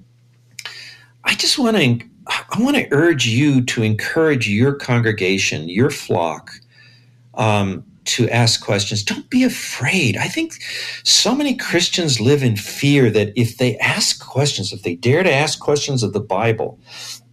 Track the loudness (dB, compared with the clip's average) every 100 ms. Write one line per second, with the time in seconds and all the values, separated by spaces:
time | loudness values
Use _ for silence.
0 | -20 _ _ _ _ -16 -16 -16 -20 -20
1 | -20 _ -4 -2 0 2 2 4 2 2
2 | -4 -16 -8 -8 -6 0 2 2 2 2
3 | 4 2 0 2 4 2 0 0 0 -2
4 | -2 0 2 2 0 2 0 0 -2 0
5 | 0 0 0 0 -2 -4 -4 0 0 -2
6 | -4 -2 -2 -6 -14 -20 _ _ -20 -20
7 | _ _ _ -2 0 2 0 -4 -10 -12
8 | -6 -2 0 2 2 0 -2 -2 -2 -4
9 | -4 -6 -2 2 2 0 -8 -6 -2 0
10 | 0 0 -4 -4 -6 -8 -12 -10 -10 -6
11 | 0 2 4 2 0 -2 0 0 0 0
12 | 0 2 4 4 2 0 -4 -2 2 4
13 | 4 4 0 0 0 0 -2 0 -2 0
14 | -2 -4 -6 -2 0 -2 -6 -6 -6 -2
15 | 2 2 4 2 0 -2 0 0 0 -2
16 | 0 -2 -2 0 0 0 -4 -10 -20 -18
17 | -16 -16 _